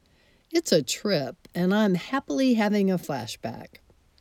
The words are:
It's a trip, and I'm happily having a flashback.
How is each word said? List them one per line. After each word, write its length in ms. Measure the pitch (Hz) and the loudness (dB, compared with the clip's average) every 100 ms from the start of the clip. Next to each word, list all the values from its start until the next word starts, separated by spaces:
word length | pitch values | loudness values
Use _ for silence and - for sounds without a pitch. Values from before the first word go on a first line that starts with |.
| _ _ _ _ _ | _ _ _ _ _
It's 180 | 330 - | -2 2
a 100 | 170 | 2
trip, 680 | - - 208 170 135 - - 175 | 0 -4 -2 -2 -2 -10 -10 -2
and 180 | 180 | 2
I'm 220 | 208 214 175 | 2 2 0
happily 580 | - 269 - 277 262 | -2 -6 -2 0 2
having 340 | 226 208 208 190 | 2 2 2 2
a 100 | 180 | 0
flashback. 800 | - 135 113 - 113 - - - _ _ _ _ | -2 -8 -8 -10 -10 -12 -16 -20 _ _ _ _